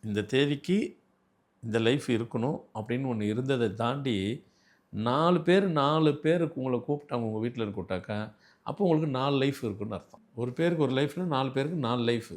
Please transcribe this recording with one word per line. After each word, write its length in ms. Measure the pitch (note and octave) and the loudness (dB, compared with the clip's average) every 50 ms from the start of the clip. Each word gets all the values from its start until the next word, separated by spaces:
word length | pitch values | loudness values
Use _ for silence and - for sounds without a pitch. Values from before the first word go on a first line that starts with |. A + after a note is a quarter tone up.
| - | -4
இந்த 160 | A2 G#2 G#2 G2+ | -2 -2 -2 -2
தேதிக்கு 540 | G2+ - C3 C#3 C#3+ D3 C#3+ - - F3+ G#3 A#3 - - _ _ _ _ _ _ _ _ _ _ _ _ _ - | 0 2 2 2 2 0 -2 0 0 0 0 0 -2 -8 _ _ _ _ _ _ _ _ _ _ _ _ _ -8
இந்த 160 | A2+ G#2+ A#2 | -2 0 2
லைஃப் 260 | A2+ A2+ C3 D3 - - | 4 4 2 2 0 0
இருக்கணும் 480 | A#2+ A2 A#2 A2+ - A#2 A2+ C3+ F3 - - _ _ | 0 0 0 -2 -4 -2 -2 -2 -2 -6 -8 _ _
அப்படின்னு 360 | A2 G#2 A2 A#2 B2+ C#3 C3 | -10 -6 -4 -4 -4 -2 -2
ஒண்ணு 160 | A#2+ A2 G#2 | -2 -2 -2
இருந்ததை 420 | G#2 G#2+ A#2 C3 C3 C#3 B2 A#2 G#2+ F#2+ | -2 -2 -2 0 0 0 0 0 -2 0
தாண்டி 400 | G#2+ A#2 A#2 B2+ C#3+ C#3 C3+ A#2 G2 F#2+ G2+ A#2 - - _ _ _ _ _ _ _ _ _ - | -2 -2 -2 -2 -2 -2 -2 -2 0 -2 -2 -4 -6 -10 _ _ _ _ _ _ _ _ _ -8
நாலு 460 | G2+ G#2+ A#2+ B2 C#3+ D#3+ F3 F3+ F3 | -4 -2 0 2 4 4 4 4 4
பேர், 260 | D#3+ E3+ F3 G3 G3 F#3+ E3 | 4 4 4 4 4 2 2
நாலு 380 | D3+ C#3 C#3+ D3+ D#3+ D#3+ D3+ C#3+ | 2 2 4 4 4 4 4 2
பேருக்கு 440 | D3+ - D#3 E3 F3 E3 D3 - - | 2 2 2 2 2 0 -2 -2 -4
உங்களை 180 | C3 C3 B2+ A#2+ | -2 0 0 -2
கூப்பிட்டாங்க 480 | A#2 - D3 C#3+ - - C3 A#2+ A#2 | 0 -2 -6 -6 -4 -6 -4 -4 -2
உங்க 140 | A2 A2 G#2+ | -2 -2 -2
வீட்டுல 260 | A2 A#2+ B2 A#2+ A2+ | -4 -4 -2 -4 -4
கூப்பிட்டாக்கா, 520 | G#2 G2+ G#2+ F2 - F#2+ F2+ F#2 - G#2+ G#2 G#2+ A2 - _ _ _ _ _ _ | -4 -4 -8 -6 -6 -6 -6 -4 -6 -6 -6 -6 -8 -12 _ _ _ _ _ _
அப்போ 140 | - C#3+ - G#3 | -10 -4 0 2
உங்களுக்கு 280 | F3+ E3 D#3 D#3+ D3+ C3 | 2 4 2 2 0 0
நாலு 240 | C3 C3 C#3+ C#3+ | 0 0 2 2
லைஃப் 240 | C3+ C3+ - - - | 2 2 2 0 -2
இருக்குன்னு 360 | - A2+ G2 G2+ G#2 A2 G#2+ | -4 -4 -4 -4 -6 -8 -8
அர்த்தம். 260 | F2 - _ - - _ _ _ | -10 -10 _ -20 -20 _ _ _
ஒரு 160 | A#2 A#2 B2 B2 | -6 -6 -6 -2
பேருக்கு 320 | - D#3+ F3 F3 D#3+ D3 | 0 0 2 2 2 2
ஒரு 80 | C3 C3 | 2 2
லைஃப்னா 320 | C3 C#3+ C#3+ - F3 F#3 F3 | 2 0 0 -2 -4 -4 -2
நாலு 220 | D3 C3 C3+ C3+ | 0 0 0 0
பேருக்கு 280 | B2+ C3+ C3+ D3+ F3+ E3 | 0 -2 -2 -2 -2 -2
நாலு 240 | C3 A#2 B2 B2 A#2 | 0 0 0 0 2
லைஃப் 280 | A2+ A#2+ A#2 A2+ - E2+ | 2 0 0 -2 -8 -14